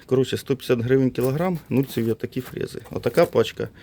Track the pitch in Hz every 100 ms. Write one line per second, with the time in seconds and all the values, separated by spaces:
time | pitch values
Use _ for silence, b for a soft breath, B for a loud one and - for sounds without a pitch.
0 | - 131 127 113 - 135 - 123 117 135
1 | 131 - 127 143 180 170 - 117 135 120
2 | 113 110 - 131 - - - - - -
3 | 123 165 170 120 110 - 113 B